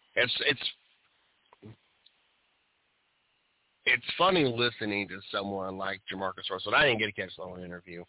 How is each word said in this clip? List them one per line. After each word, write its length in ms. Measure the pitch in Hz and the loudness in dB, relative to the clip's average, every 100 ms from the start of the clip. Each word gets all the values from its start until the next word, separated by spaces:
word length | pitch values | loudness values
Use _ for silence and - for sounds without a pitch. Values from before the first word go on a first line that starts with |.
| _ - | _ 0
it's, 180 | 123 123 | 2 2
it's, 200 | 131 139 - - _ _ _ _ _ _ _ _ 107 - _ _ _ _ _ _ _ _ _ _ _ _ _ _ _ _ _ _ _ _ - | 0 0 -4 -10 _ _ _ _ _ _ _ _ -20 -20 _ _ _ _ _ _ _ _ _ _ _ _ _ _ _ _ _ _ _ _ 0
it's 200 | 123 - - | 2 0 2
funny 260 | 175 185 | 4 6
listening 640 | 139 117 120 113 110 101 98 | 4 4 2 2 -2 -2 -2
to 120 | 95 - | -8 -6
someone 460 | 107 98 98 95 95 | -4 -2 -4 -4 -4
like 240 | 95 95 - | -6 -6 -8
Jamarcus 380 | 95 95 92 - | -4 -4 -4 -6
Russell. 240 | 95 101 123 | -6 0 4
I 100 | 147 | 4
didn't 140 | 113 | 4
get 60 | 107 | 0
to 60 | |
catch 180 | 101 95 - | -2 -8 -8
the 60 | |
whole 200 | 92 90 | -10 -10
interview. 400 | 90 87 90 85 | -12 -12 -12 -14